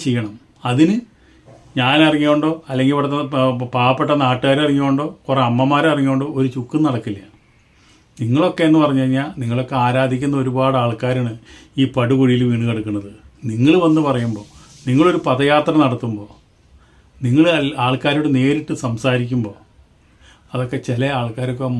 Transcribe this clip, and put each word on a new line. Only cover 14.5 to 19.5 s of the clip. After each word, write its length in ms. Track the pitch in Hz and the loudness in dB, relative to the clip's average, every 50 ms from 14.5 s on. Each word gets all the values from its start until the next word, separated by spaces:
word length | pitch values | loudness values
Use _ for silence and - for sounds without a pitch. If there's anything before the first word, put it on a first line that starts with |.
| - - - - - - - | -20 -20 -20 -20 -20 -10 -4
നിങ്ങളൊരു 320 | 131 123 139 170 180 165 160 - | 0 2 4 4 4 2 0 0
പദയാത്ര 460 | 151 127 123 139 143 147 151 135 170 156 156 143 | -2 0 0 2 2 2 2 2 2 2 2 2
നടത്തുമ്പോൾ, 460 | 131 120 - - 117 107 101 101 107 - - _ _ _ _ _ _ - - _ _ _ _ _ _ _ - 131 | 2 0 -2 -6 -6 -8 -8 -10 -16 -20 -20 _ _ _ _ _ _ -20 -20 _ _ _ _ _ _ _ -6 -2
നിങ്ങൾ 200 | 120 123 151 165 175 165 | 0 4 4 4 4 2
ആൾ-, 160 | 151 139 139 151 131 123 | 0 0 -2 -4 -2 -2
ആൾക്കാരോട് 440 | 127 131 123 - 147 139 151 147 147 135 131 | -2 0 0 0 0 0 0 0 0 0 2
നേരിട്ട് 360 | 127 139 147 156 151 - 156 - - | 2 2 0 -2 -4 -6 -8 -6 -6
സംസാരിക്കുമ്പോൾ 720 | 120 117 113 - 131 127 123 123 120 127 123 110 101 | -6 -4 -2 -2 0 0 0 -2 -2 -4 -4 -4 -6